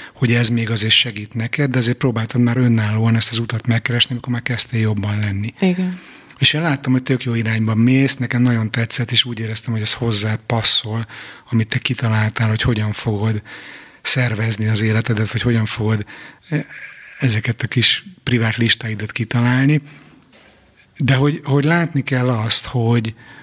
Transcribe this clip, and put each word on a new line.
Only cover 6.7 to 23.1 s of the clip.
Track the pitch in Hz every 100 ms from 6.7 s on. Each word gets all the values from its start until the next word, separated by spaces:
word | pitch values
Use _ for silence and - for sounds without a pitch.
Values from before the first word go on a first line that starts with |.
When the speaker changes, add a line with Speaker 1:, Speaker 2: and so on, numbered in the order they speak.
| 139 -
Speaker 1:
hogy | 127
tök | 127 127
jó | 127
irányba | 117 113 110 110
mész, | 110 117 131 135 -
nekem | 120 123
nagyon | 123 117 110
tetszett, | 117 113 - 117
és | 120
úgy | 131 113
éreztem, | 110 110 -
hogy | 113
ez | 107
hozzád | - 117 104 107 110 -
passzol, | 113 110 - 107 110 113 - - - -
amit | 113 110
te | 131
kitaláltál, | - 120 117 110 110 - 113
hogy | 107
hogyan | 127 110 107
fogod | 104 - 104 110 107 - - - - - -
szervezni | - - 123 107 113 107 107
az | 110
életedet, | 110 110 110 110 110
vagy | 113
hogyan | 123 117 107
fogod, | - 107 110 101 - - - _
eh, | 151 - - - - - -
ezeket | 135 110 113 113
a | 117
kis | - 110 - - -
privát | - 123 113 110
listáidat | 117 - 113 104 107
kitalálni. | - 110 120 120 127 135 151 147 - - - _ - - _ _ _ - -
De | 131
hogy, | 131 143 147
hogy | - 139
látni | 143 170 165 143
kell | 123 127 123
azt, | 117 110 - -
hogy, | 123 113 120 110